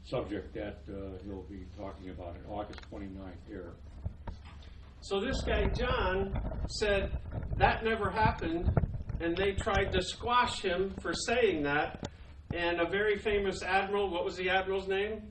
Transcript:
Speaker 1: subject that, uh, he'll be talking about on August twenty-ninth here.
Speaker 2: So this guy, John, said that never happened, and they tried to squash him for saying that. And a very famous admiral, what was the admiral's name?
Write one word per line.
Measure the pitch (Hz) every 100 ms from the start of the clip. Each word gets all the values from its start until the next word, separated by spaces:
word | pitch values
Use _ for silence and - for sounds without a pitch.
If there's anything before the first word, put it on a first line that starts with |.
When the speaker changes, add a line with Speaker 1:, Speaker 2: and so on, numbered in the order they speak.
| -
Speaker 1:
subject | 127 117 104 - 110
that, | 104 101 -
uh, | 98 98 92 98
he'll | 95
be | 92 98 92 98
talking | 101 - 92
about | 90 87
on | 85 - 104
August | 104 - -
twenty-ninth | 107 98 95 92 87 -
here. | 101 85 85 - - - - - - - - - - - -
Speaker 2:
So | - 196
this | 240 262
guy, | - 220 196
John, | - 247 247 190 185 196 - - - -
said | - 208 196 190 - - - - -
that | 196 -
never | 220 226 196
happened, | 214 220 226 165 165 - - - - - -
and | 170 170
they | 196
tried | 190 220 196 196
to | 185
squash | 180 - 226 240 240 -
him | 190 175 196 185
for | 180
saying | 165 - 233 226 160
that. | 143 147 170 - - - - - -
And | 175 170 170
a | 170
very | 196 214 196
famous | 220 202 196 185
admiral, | 185 190 196 202 196
what | 175 185
was | 180
the | 185
admiral's | 185 190 190 185
name? | 190 208 220 -